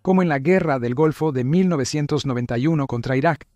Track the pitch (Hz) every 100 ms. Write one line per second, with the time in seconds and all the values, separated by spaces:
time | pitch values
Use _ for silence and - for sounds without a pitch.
0 | - 190 175 139 135 185 165 135 120 123
1 | 156 - 156 127 123 170 185 160 123 151
2 | 147 151 139 123 120 120 143 160 139 120
3 | 123 131 160 147 -